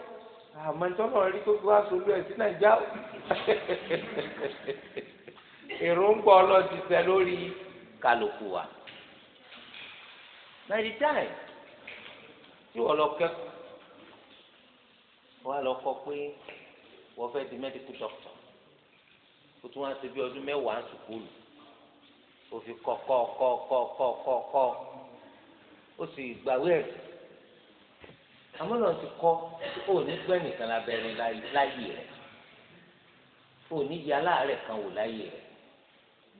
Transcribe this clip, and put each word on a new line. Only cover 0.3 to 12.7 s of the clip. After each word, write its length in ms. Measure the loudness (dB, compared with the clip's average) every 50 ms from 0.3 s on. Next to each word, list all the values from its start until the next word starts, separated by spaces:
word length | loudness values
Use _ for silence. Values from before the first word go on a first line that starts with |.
| -20 -20 -20 -20 -14
Àmọ́ 300 | -10 -6 -6 -4 -2 -2
ní 80 | -2 0
tọ́lọ̀ 360 | 0 0 2 4 4 2 2
rí 80 | 0 0
tó 120 | 2 2
fi 140 | 2 2 4
wá 120 | 6 6 6
solú 240 | 6 4 0 0 2
ẹ̀ 160 | 2 2 0
sí 100 | 0 -4 -4
Nàìjíríà 380 | -2 -2 0 2 6 6 6
o. 100 | 6 6 4
<laughs> 60 | -2 -8 -10 -10 -12 -12 -8 -2 -2 -2 0 2 2 2 2 2 -4 -4 -4 -2 -2 -2 -2 -4 -6 -6 -6 -6 -6 -6 -6 -6 -6 -6 -8 -8 -8 -8 -8 -10 -12 -12 -12 -12 -12 -18 -20 -20 -20 -20 -20 -20 -20 -20 -18 -14 -10 -6 -2
Èròǹgbà 540 | 2 2 4 6 6 6 6 8 10 12
Ọlọ́run 340 | 12 12 12 10 8 8 6
ti 100 | 6 -2 -4
ṣẹ 180 | 0 2 4 4
lórí 360 | 6 6 6 6 4 4 2 -2 -4 -6 -8 -10 -14 -16 -18 -20 -20 -20 -8
kálukú 500 | 0 4 4 4 4 2 -2 -4 -4 -6
wa. 180 | -4 -4 -4 -6 -8 -12 -20 -20 -20 -20 -20 -20 -20 -20 -20 -20 -20 -20 -20 -20 -20 -20 -20 -20 -20 -18 -18 -16 -16 -18 -20 -20 -20 -20 -20 -20 -20 -20 -20 -20 -20 -20 -16 -8
By 140 | -4 -2 -2
the 140 | -2 -2
time 360 | -2 0 2 2 2 2 0 -2 -6 -12 -14 -16 -18 -20 -20 -20 -20 -20 -18 -18 -18 -18 -18 -20 -20 -20 -20 -20 -20 -20 -20 -20 -20 -20 -20
tí 100 | -10